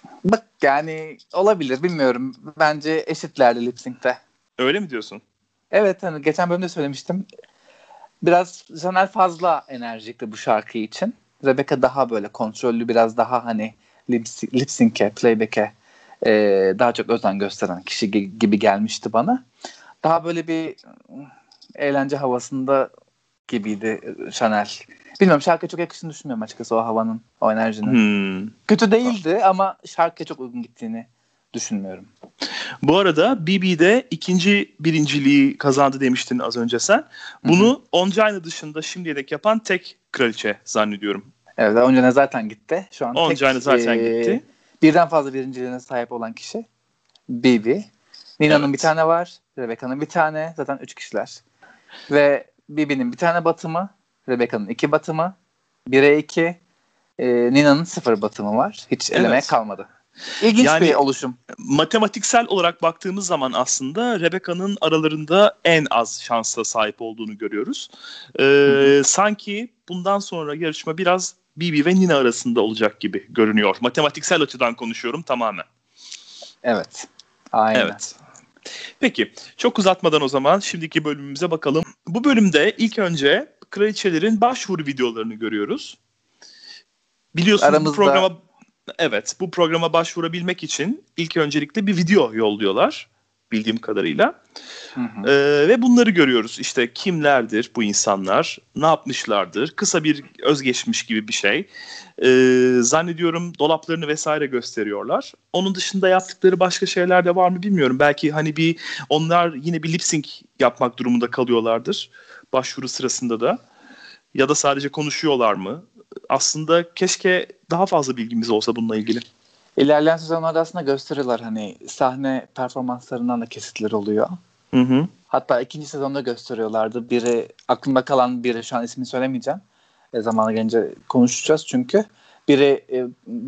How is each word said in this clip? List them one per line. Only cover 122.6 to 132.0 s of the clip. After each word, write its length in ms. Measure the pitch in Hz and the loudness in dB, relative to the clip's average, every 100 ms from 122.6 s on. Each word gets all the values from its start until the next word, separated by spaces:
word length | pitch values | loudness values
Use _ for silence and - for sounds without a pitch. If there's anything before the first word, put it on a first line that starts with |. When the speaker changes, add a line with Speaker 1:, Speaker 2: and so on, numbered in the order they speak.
| 127 135 127 123 - 123 120 120 | -8 -6 -6 -8 -8 -6 -2 -4
Speaker 1:
da 40 | 113 | -6
kesitler 460 | - - - 107 | -12 -16 -8 -4
oluyor. 380 | 107 104 107 - 180 _ _ _ | -4 -2 -2 -2 -6 _ _ _
Speaker 2:
Hı 80 | 127 | 0
hı. 260 | 127 131 175 - _ | 2 2 0 -8 _
Speaker 1:
Hatta 340 | 135 - 127 | -6 -2 -2
ikinci 260 | 127 151 143 | -2 -10 -12
sezonda 340 | 147 135 139 | -8 -6 -4
gösteriyorlardı. 880 | 123 120 - 113 110 110 110 120 117 | -6 -8 -8 -6 -4 -2 -2 -4 -2
Biri, 380 | 120 120 117 - - - | -2 0 -2 -4 -12 -4
aklımda 340 | 123 139 131 | -2 0 0
kalan 420 | 127 135 123 123 | 2 2 2 0
biri, 200 | 120 117 | -2 -4
şu 120 | 113 123 | -4 -6
an 80 | |
ismini 220 | 117 - 123 | -6 -8 -8
söylemeyeceğim. 540 | 131 131 127 135 180 - _ _ _ _ | -4 -4 -4 -6 -8 -12 _ _ _ _
E, 80 | 120 | -4
zamanı 320 | 110 113 110 | 0 0 2
gelince 400 | 110 110 113 80 - _ | 0 0 0 -2 -6 _
konuşacağız 560 | 131 123 - - 156 - | 2 2 2 0 -2 0
çünkü. 380 | 127 123 202 | -4 0 0